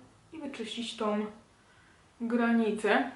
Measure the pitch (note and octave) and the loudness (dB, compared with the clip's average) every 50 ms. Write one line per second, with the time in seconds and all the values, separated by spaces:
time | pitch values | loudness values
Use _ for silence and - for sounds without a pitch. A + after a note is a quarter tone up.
0 | - - - - _ _ - D#4 D4 B3+ - - A3 A3 - A#3 A#3 - - - | -20 -20 -20 -20 _ _ -14 -12 -10 -10 -8 -8 -10 -8 -8 -8 -8 -8 -6 -4
1 | A3 G#3+ G#3 G#3+ G#3 G#3+ - - - _ _ _ _ - - - - - - - | -2 0 0 0 -2 -4 -8 -14 -20 _ _ _ _ -20 -20 -20 -20 -20 -20 -20
2 | _ _ _ - A#3 A#3 A#3+ A#3+ A#3 A#3 A#3 A3+ A3+ G#3 - - - G3+ A3 C4 | _ _ _ -8 -2 0 2 2 4 4 4 4 4 2 0 0 2 4 4 4
3 | C4 - - | 2 0 -6